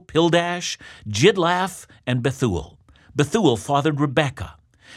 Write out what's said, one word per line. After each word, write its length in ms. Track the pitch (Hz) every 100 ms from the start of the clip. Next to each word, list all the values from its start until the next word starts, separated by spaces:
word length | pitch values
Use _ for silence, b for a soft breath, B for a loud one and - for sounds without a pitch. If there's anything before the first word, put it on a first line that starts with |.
| -
Pildash, 720 | 151 170 170 175 175 175 - B B -
Jidlaph, 800 | 101 165 190 170 180 185 - - b -
and 160 | 127
Bethuel. 560 | 120 131 127 87 73 - _ b b -
Bethuel 420 | - 233 175 113
fathered 420 | - 143 147 143
Rebekah. 560 | 147 131 143 - 82 - _ B B